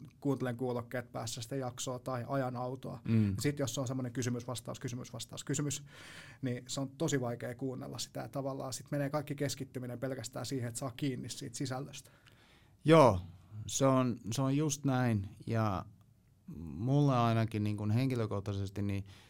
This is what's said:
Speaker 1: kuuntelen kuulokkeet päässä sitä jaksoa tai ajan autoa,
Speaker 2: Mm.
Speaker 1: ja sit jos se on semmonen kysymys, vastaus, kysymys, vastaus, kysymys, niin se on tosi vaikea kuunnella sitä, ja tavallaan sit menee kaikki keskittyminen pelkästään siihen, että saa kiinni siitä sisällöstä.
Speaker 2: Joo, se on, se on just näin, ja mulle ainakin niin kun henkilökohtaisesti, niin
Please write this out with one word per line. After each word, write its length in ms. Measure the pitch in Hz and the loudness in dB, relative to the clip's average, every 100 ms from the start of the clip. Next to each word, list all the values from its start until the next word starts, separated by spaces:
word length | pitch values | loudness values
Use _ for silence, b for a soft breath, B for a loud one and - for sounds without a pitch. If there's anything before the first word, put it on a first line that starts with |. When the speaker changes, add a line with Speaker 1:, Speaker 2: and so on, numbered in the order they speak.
| - - | -12 -4
Speaker 1:
kuuntelen 360 | 143 135 127 120 | 0 2 0 -2
kuulokkeet 540 | 127 120 117 127 - | -2 -2 -2 -6 -6
päässä 300 | - 113 - | -6 -6 -6
sitä 140 | 113 139 | -6 -4
jaksoa 440 | 127 120 - 123 | -4 -6 -6 -6
tai 260 | 131 127 117 | -4 -4 -2
ajan 280 | 139 127 120 | 0 0 -2
autoa, 440 | 123 131 92 92 - | -6 -6 -8 -8 2
Speaker 2:
Mm. 200 | 113 104 | 4 4
Speaker 1:
ja 120 | 98 | 2
sit 180 | 143 143 | 0 0
jos 160 | 139 - | -2 -2
se 60 | |
on 60 | 127 | -2
semmonen 240 | 131 127 | -2 -4
kysymys, 340 | 123 123 120 117 | -2 -2 -2 -4
vastaus, 320 | 120 - 127 | -8 -6 -8
kysymys, 340 | 127 123 120 | -6 -8 -10
vastaus, 300 | 120 - - | -12 -12 -12
kysymys, 400 | - 139 143 147 B B B B B B | -4 0 0 -2 B B B B B B
niin 220 | 131 123 123 | -4 -4 -6
se 120 | - | -6
on 80 | 135 | -6
tosi 320 | 139 160 139 | -2 0 2
vaikea 340 | 120 120 117 120 | 0 -4 -6 -6
kuunnella 440 | 135 127 135 117 | -6 -6 -8 -8
sitä, 200 | - 135 | -8 -8
ja 60 | 127 | -8
tavallaan 440 | 139 135 135 131 | -4 -4 -4 -6
sit 180 | - - | -8 -4
menee 180 | 143 139 | -2 0
kaikki 260 | 151 143 143 | -2 -4 -4
keskittyminen 640 | 143 - 135 131 123 120 | -2 -4 -6 -8 -8 -6
pelkästään 460 | 131 131 117 123 120 | -4 -4 -8 -8 -6
siihen, 220 | 139 120 | -4 -4
että 120 | 117 | -6
saa 120 | 135 - | -8 -2
kiinni 320 | 147 127 127 | -2 -2 -6
siitä 280 | - 139 - | -8 -10 -6
sisällöstä. 540 | 135 131 147 143 - b b b b b b b 147 | -4 -4 -6 -12 -18 b b b b b b b 10
Speaker 2:
Joo, 340 | 160 131 95 92 B B 107 - | 12 12 8 0 B B -12 -6
se 180 | - 135 | 2 6
on, 320 | 131 127 110 98 | 6 4 0 -4
se 80 | 110 | 0
on 160 | 135 139 | 2 2
just 260 | 156 147 139 | 2 0 2
näin, 440 | 127 123 107 95 - - | 2 4 2 0 -8 -2
ja 380 | 113 110 90 - - - _ _ _ - 156 | 0 2 0 -4 -14 -20 _ _ _ -16 -12
mulle 600 | 82 71 117 143 143 123 | -8 -4 2 4 4 4
ainakin 460 | 117 113 110 107 | 4 4 2 0
niin 140 | 104 104 | 0 0
kun 140 | 104 | 2
henkilökohtaisesti, 920 | 110 135 123 107 101 98 98 98 101 | 2 2 0 0 -2 -2 -4 -4 -2
niin 240 | 101 98 98 B B | -2 -2 -6 B B